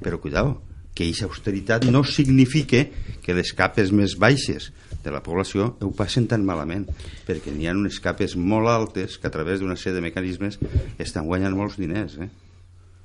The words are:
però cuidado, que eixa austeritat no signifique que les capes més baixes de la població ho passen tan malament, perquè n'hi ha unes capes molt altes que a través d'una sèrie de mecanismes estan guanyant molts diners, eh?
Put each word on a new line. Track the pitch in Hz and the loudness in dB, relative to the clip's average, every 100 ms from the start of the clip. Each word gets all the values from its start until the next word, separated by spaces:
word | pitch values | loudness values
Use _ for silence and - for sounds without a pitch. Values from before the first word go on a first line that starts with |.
però | - 85 | -6 -4
cuidado, | 76 76 131 123 - - - | -2 0 0 0 -8 -16 -12
que | - 85 | -4 -2
eixa | 82 95 | -2 -4
austeritat | - 107 98 98 113 127 | -4 -4 -2 0 2 4
no | 127 | 4
signifique | 135 - 135 131 127 151 135 120 151 - - - | 4 2 6 6 6 4 4 4 4 -2 -8 -8
que | - 90 | -2 0
les | 82 | 0
capes | - 92 - 95 | 2 2 4 4
més | 104 98 87 | 4 4 4
baixes | 107 139 - - - - - - | 4 4 2 -4 -8 -16 -14 -10
de | 76 | -6
la | 71 | -6
població | 82 85 95 98 113 120 | -2 -2 0 0 0 -2
ho | 98 - | -4 -2
passen | 98 127 110 | 0 2 2
tan | 113 | 2
malament, | 98 82 73 95 - - - - - | 2 0 -2 -4 -4 -8 -10 -12 -6
perquè | 85 71 | -6 -4
n'hi | 73 85 | -4 -2
ha | 95 | 0
unes | 98 - | 0 -2
capes | 87 85 92 92 | -4 -2 -2 0
molt | 87 110 113 | 2 4 4
altes | 117 127 - 92 - | 2 0 -4 -6 -6
que | 85 | -6
a | |
través | 80 78 95 | -4 -2 -2
d'una | 95 90 | -2 -4
sèrie | 95 92 | -4 -2
de | 85 | -2
mecanismes | 92 92 90 101 - - - - - | -4 -4 -4 -6 -4 -2 0 -2 -4
estan | - 90 78 | -6 -4 -2
guanyant | 92 95 95 | 0 0 0
molts | 104 - | -2 -4
diners, | 87 98 90 73 | -4 -4 -6 -8
eh? | 95 - - - - - - - | -12 -14 -20 -20 -20 -20 -20 -20